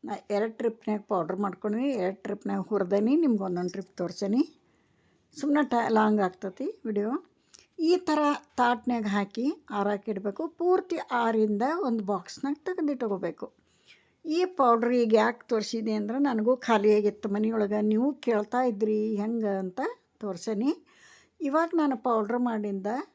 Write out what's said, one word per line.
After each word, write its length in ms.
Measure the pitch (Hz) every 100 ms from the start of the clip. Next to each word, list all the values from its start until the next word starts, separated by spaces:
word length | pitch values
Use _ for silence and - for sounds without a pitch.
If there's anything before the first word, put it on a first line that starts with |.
ನಾ 100 | - 208 -
ಎರಡು 220 | 202 226 220
ಟ್ರಿಪ್ನಾಗ 440 | 233 226 - 214 208
ಪೌಡ್ರ್ 300 | 196 160 190
ಮಾಡ್ಕೊಂಡ್ವಿ, 440 | 202 180 214 214 277 247
ಎರಡು 160 | 185 190
ಟ್ರಿಪ್ನಾಗ 380 | - 208 202 196 190
ಹುರಿದೇನಿ, 440 | 208 180 196 214 302
ನಿಮ್ಗೆ 260 | 320 220
ಒಂದೊಂದು 300 | 190 175 180
ಟ್ರಿಪ್ 200 | 196 190 -
ತೋರ್ಸೇನಿ. 460 | 175 - 196 226 311 _ _ _ _ _ _ _ _ -
ಸುಮ್ಮನೆ 260 | 285 294 269
ಟ-, 200 | 240 226
ಲಾಂಗ್ 300 | 220 214 214
ಆಗ್ತತಿ 460 | 190 - 196 190 302 -
ವಿಡಿಯೋ. 260 | 226 208 208 294 - _ _ - _ -
ಈ 140 | 320 349
ಥರ 240 | 339 302 294 294 - -
ತಾಟ್ನಾಗ 500 | 240 240 247 240 208
ಹಾಕಿ 400 | 202 196 226 254 - -
ಆರಾಕಿಡ್ಬೇಕು. 720 | 208 294 202 208 196 202 196 320
ಪೂರ್ತಿ 500 | _ 349 370 370 339 - 247
ಆರಿಂದ 420 | 226 226 214 202 254 330
ಒಂದು 220 | 285 233
ಬಾಕ್ಸ್ನಾಗ 520 | 196 196 - - 277 294
ತೆಗೆದಿಟ್ಕೋಬೇಕು. 840 | - 370 302 269 233 196 185 165 - _ _ _ _ - _ _
ಈ 140 | 320 320 359 370
ಪೌಡ್ರ್ 360 | 254 233 240
ಈಗ 200 | 247 233
ಯಾಕೆ 300 | 214 220 226 -
ತೋರಿಸಿದೆ 460 | 226 208 226 220
ಅಂದ್ರೆ 260 | 214 208 247
ನನಗೂ 340 | 285 226 214 254
ಖಾಲಿಯಾಗಿತ್ತು 720 | - 220 214 214 208 208 214
ಮನೆಯೊಳಗೆ, 520 | 202 220 226 202 214
ನೀವು 260 | 214 214 262 294
ಕೇಳ್ತಾ 420 | - 214 208 247
ಇದ್ರಿ 360 | 254 202 214 214 214 208
ಹೆಂಗೆ 380 | 214 233 214 196
ಅಂತ 220 | 190 180 320 494 _ _
ತೋರ್ಸೇನಿ. 520 | 214 180 - 208 254 - _ _ - - _ _
ಇವಾಗ 300 | 285 294 330
ನಾನು 220 | 339 294 262
ಪೌಡ್ರ್ 440 | 254 226 208 240
ಮಾಡಿಂದ 460 | 247 220 208 196 196 247 403